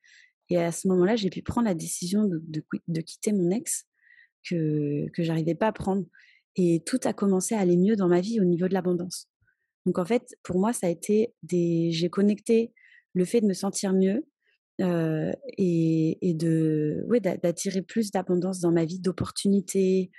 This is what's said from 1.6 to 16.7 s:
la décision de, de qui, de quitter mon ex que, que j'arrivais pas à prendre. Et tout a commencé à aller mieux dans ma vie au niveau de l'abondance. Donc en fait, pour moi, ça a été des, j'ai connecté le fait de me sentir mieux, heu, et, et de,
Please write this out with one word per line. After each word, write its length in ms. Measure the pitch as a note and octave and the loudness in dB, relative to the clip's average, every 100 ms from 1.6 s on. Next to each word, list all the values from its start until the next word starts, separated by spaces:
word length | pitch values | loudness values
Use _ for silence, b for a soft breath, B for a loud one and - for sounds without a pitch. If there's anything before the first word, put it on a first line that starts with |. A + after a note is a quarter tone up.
| A3+ | -2
la 80 | |
décision 500 | E3 E3 - F3+ G3+ | -2 -6 -8 -4 0
de, 160 | G#3 D#3+ D#3+ | 0 -2 -6
de 140 | D#3 | -10
qui, 200 | - - - | -8 -8 -6
de 120 | E3 | -6
quitter 320 | D#3+ - A3 | -6 -8 -2
mon 180 | G#3 F3 | 0 0
ex 360 | G#3 - - - b b b b _ - | 0 -4 -8 -10 b b b b _ -6
que, 600 | E3+ D#3 D3+ D3 D3 D#3 | -2 0 0 -2 -2 -4
que 80 | - | -4
j'arrivais 320 | E3 E3 D#3 | -2 0 -2
pas 140 | E3 A3 | 0 -2
à 40 | |
prendre. 320 | G#3+ G3 G3 F3+ b b b _ - | -2 -2 -4 -4 b b b _ 0
Et 260 | F3 E3 | 2 2
tout 160 | - C4 | 0 -4
a 80 | B3+ | -2
commencé 420 | - G3+ F#3 - | 0 0 0 0
à 60 | A3 | 0
aller 160 | F3+ F3 | 2 4
mieux 200 | G3 A3 | 4 4
dans 120 | F3+ | 2
ma 120 | F3 | 2
vie 200 | F#3+ A#3 | 0 0
au 40 | |
niveau 240 | F3+ E3+ F3+ | 2 2 0
de 60 | |
l'abondance. 540 | F#3 F3+ F3 F3+ - - _ _ _ _ _ F#3 | -2 0 -2 -4 -12 -16 _ _ _ _ _ -4
Donc 120 | F3+ | -2
en 60 | F3 | 0
fait, 300 | A#3+ - - | -2 -2 -12
pour 140 | - F#3 | -4 0
moi, 120 | G#3 | 0
ça 160 | A#3+ F3+ | 0 -2
a 20 | |
été 440 | E3+ F#3+ G#3+ A3 - | -2 0 2 2 -4
des, 480 | D#3+ F3 E3+ E3+ E3+ | -4 0 2 2 0
j'ai 180 | E3 F3 | 0 -2
connecté 640 | G3 G3+ G#3 - A3+ A#3 b b b b | 2 2 2 2 2 2 b b b b
le 100 | F3+ | -2
fait 160 | F3+ A#3 | 0 2
de 60 | G#3 | 2
me 80 | |
sentir 380 | F#3 G3 - G3 | 0 -4 -4 0
mieux, 320 | F#3+ F#3+ A3 - _ _ _ _ - | 2 2 0 -6 _ _ _ _ -4
heu, 520 | F3+ E3+ D#3+ D#3 D#3 - - - | -2 0 0 0 -2 -4 -8 -2
et, 600 | F#3 E3+ D#3+ D#3+ D#3+ - F#3 | 0 2 2 2 2 0 -2
et 40 | |
de, 720 | D#3+ E3 D#3+ D#3+ | 0 0 2 2